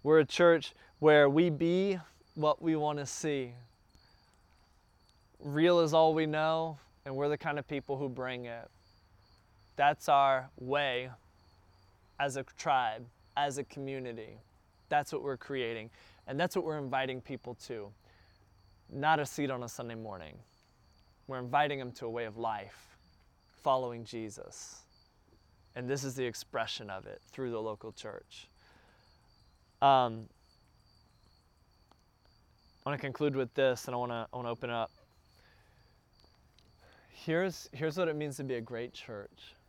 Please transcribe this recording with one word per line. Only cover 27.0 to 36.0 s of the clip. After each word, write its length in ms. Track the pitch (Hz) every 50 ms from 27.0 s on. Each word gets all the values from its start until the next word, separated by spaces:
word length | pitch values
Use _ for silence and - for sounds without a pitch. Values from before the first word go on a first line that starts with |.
| 98
it 160 | 101 98 - _ -
through 220 | - - 131 123
the 100 | 120 110
local 300 | 110 110 107 101 - 110
church. 580 | 101 - - 107 - - - _ - - - _ _ _ _ - - - _ - _ _ _ _ _ _ _ _ _ _ _ _ _ _ _ _ _ _
Um, 480 | 139 139 135 131 127 117 113 113 110 - _ _ _ _ _ _ _ _ _ _ _ _ _ _ _ _ _ _ _ _ _ _ _ _ _ _ _ _ _ _ _ _ - _ _ _ _ _ _ - _ _ _ _ _ _ _ _ _ _ _
I 60 | 135
wanna 80 | 143 127
conclude 380 | 135 139 123 - 151 147 135
with 160 | 135 131 120 _
this, 320 | - 135 131 123 120 -
and 80 | - 123
I 40 | 123
wanna, 280 | 123 123 120 117 113 -
I 40 | -
wanna 140 | 123 120 117
open 200 | 117 - - 120
up. 200 | 120 117 113 - _ _ _ _ _ _ _ _ _ _ _ _ _ _ _ _ _ _ _ _ _ _